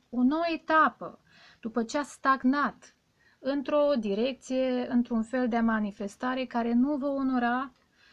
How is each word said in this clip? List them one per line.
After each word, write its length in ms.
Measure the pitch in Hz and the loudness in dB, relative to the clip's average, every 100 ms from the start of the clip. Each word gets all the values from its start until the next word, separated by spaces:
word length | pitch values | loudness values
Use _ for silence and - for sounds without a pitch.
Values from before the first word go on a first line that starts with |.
| - | -8
o 140 | 233 | 2
nouă 220 | 254 311 339 | 2 2 0
etapă, 640 | 320 - 320 277 - 170 - _ - - _ | -2 2 4 4 0 -14 -14 _ -20 -20 _
după 240 | 226 240 | -6 -4
ce 140 | 226 294 | -2 -4
ați 140 | 269 | -6
stagnat 840 | - 269 262 254 285 240 - - _ _ _ _ _ | -4 0 2 2 2 -2 -6 -20 _ _ _ _ _
într-o 520 | 262 285 277 294 294 285 | -4 -4 0 2 2 2
direcție, 880 | 214 196 254 254 - 254 262 254 247 | 0 -2 -2 -4 -4 -2 0 -2 0
într-un 340 | 240 240 233 | 0 0 -2
fel 240 | 220 254 254 | -2 -2 0
de 120 | 233 | 0
manifestare 840 | 226 220 208 - 202 - 254 254 254 | 0 0 -4 -6 -10 -6 -6 -4 -4
care 280 | 240 233 | -4 0
nu 220 | 240 269 294 | 2 2 0
vă 120 | 285 | -2
onora, 640 | 277 262 254 240 247 269 _ _ _ _ | -2 0 0 0 -2 -6 _ _ _ _